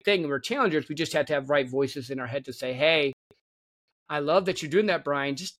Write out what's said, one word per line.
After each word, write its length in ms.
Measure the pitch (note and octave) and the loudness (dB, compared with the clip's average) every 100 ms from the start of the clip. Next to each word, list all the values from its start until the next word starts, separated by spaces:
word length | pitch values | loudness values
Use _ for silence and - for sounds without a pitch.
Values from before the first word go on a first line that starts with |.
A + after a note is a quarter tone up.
| G3+ | 0
thing." 160 | G3 | 0
And 80 | D3+ | 0
we're 100 | C#3 | -2
challengers. 480 | - C4+ A3+ D#3 C3+ | -2 0 2 2 -2
We 80 | D3+ | -4
just 160 | D#3+ | -2
have 140 | D#3 C#3+ | 0 0
to 80 | |
have 160 | D3 C3+ | 0 2
right 200 | D3 B2+ | 2 2
voices 400 | C3 C#3 D3 B2 | 0 0 -2 -8
in 100 | C3+ | -6
our 60 | A#2+ | -6
head 180 | C3+ C3+ | -6 -8
to 80 | |
say, 180 | B2 B2+ | -8 -6
"Hey, 400 | B2+ D#3 D#3+ C#3+ - _ _ _ _ _ _ _ _ - | 2 4 4 2 -4 _ _ _ _ _ _ _ _ -6
I 120 | D3+ | -2
love 260 | D3 F3+ F#3 | 2 2 2
that 160 | - | -4
you're 100 | D#3 | 0
doing 140 | F3+ G#3+ | 2 2
that, 180 | E3 | 0
Brian. 320 | C#3+ C#3+ C#3 C#3 | 0 -2 -2 -4
Just 220 | F#3 | -8